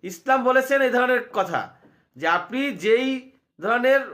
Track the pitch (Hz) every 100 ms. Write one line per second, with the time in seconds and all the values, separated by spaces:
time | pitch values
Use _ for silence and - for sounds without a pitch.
0 | 185 185 - 262 247 254 262 277 262 247
1 | 247 254 240 214 185 151 98 - _ _
2 | _ 127 160 175 175 240 277 190 190 226
3 | 262 262 247 _ _ _ 180 240 254 269
4 | 247